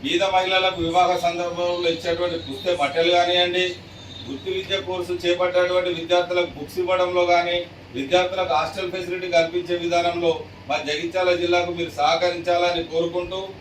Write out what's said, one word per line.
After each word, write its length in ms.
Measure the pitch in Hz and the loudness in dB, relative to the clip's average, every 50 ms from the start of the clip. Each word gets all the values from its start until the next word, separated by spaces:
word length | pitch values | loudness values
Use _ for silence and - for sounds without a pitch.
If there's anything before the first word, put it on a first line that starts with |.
| - | -4
బీద 200 | 139 160 175 190 | 0 0 2 2
మహిళలకు 580 | 190 185 185 185 185 190 190 185 185 175 170 | 4 2 2 2 4 2 2 2 2 0 0
వివాహ 360 | 165 165 165 180 180 180 180 175 | -4 0 4 4 4 4 2 2
సందర్భంలో 720 | 175 170 170 170 175 175 170 170 175 175 175 175 175 165 | 0 -2 -2 0 -4 -4 -2 -2 -2 -2 -2 0 0 0
ఇచ్చేటువంటి 500 | 165 160 - 175 170 170 175 175 165 165 | -2 0 -2 -2 -2 0 0 -2 -2 -4
పుస్తె 360 | - 135 135 - - 180 175 | -6 -8 -10 -4 -2 -2 0
బట్టలు 360 | 175 - 139 139 165 165 170 | 2 0 0 2 2 2 4
కానివ్వండి, 540 | 180 175 175 175 180 180 180 175 175 180 185 180 175 - - - - - - - - - - - | 4 4 4 4 4 2 2 2 2 0 0 -2 -4 -8 -14 -18 -18 -18 -18 -16 -16 -14 -12 -10
వృత్తి 220 | 135 135 - 190 | -10 -8 -6 -6
విద్య 260 | 185 190 - - 196 196 | -6 -6 -4 -4 -4 -4
కోర్సు 360 | - 180 185 180 175 175 180 | -4 -4 -6 -6 -4 -4 -6
చేపట్టేటువంటి 760 | 175 175 175 175 175 180 180 180 180 180 175 180 180 175 180 | -2 0 0 2 2 2 2 4 4 2 4 2 2 2 0
విద్యార్థులకు 720 | 170 165 165 165 180 175 175 175 180 175 175 165 - 143 | -2 -4 -2 2 2 2 2 2 0 0 0 -2 -4 -10
బుక్స్ 200 | 147 - - 185 | -12 -8 -4 -4
ఇవ్వడంలో 460 | 180 175 185 185 180 180 175 180 180 | 0 0 2 2 2 2 4 2 4
కానీ, 400 | 175 175 170 175 175 175 175 175 - - - - - 120 | 6 4 4 4 2 0 -2 -4 -6 -12 -20 -20 -12 -8
విద్యార్థులకు 600 | 127 135 131 175 180 180 - 190 185 185 160 160 | -8 -4 2 2 2 2 2 0 -2 -2 0 2
హాస్టల్ 380 | 151 156 160 - 190 180 180 | 0 0 0 -4 -6 -6 -6
ఫెసిలిటీ 360 | 185 190 180 170 175 180 180 180 | -6 -6 -6 -6 -6 -6 -6 2
కల్పించే 500 | 175 165 165 165 170 175 170 170 180 170 | 2 2 2 2 0 -4 -2 -2 -4 -2
విధానంలో 680 | 170 170 170 170 170 175 170 170 170 165 160 156 - - - - - - | -2 0 0 2 2 0 -2 0 0 0 0 0 -4 -12 -16 -18 -6 -4
మా 80 | 147 - | -4 -2
జగిత్యాల 580 | 131 143 151 151 170 170 170 185 180 180 175 | -2 -2 -4 -4 -4 -4 -2 0 2 2 2
జిల్లాకు 360 | 170 175 170 175 175 175 175 | 2 2 2 2 2 2 0
మీరు 180 | 170 165 165 160 | -2 -4 -6 -6
సహకరించాలని 920 | - - 147 151 165 165 180 175 175 175 165 175 175 175 175 175 175 170 165 | -2 2 2 4 4 4 2 0 0 -2 0 0 2 2 2 2 0 0 -4
కోరుకుంటూ 640 | 160 156 165 175 170 170 180 175 170 185 190 190 190 190 - | -2 -2 -2 -2 0 -2 -4 -4 -4 -6 -8 -8 -8 -12 -14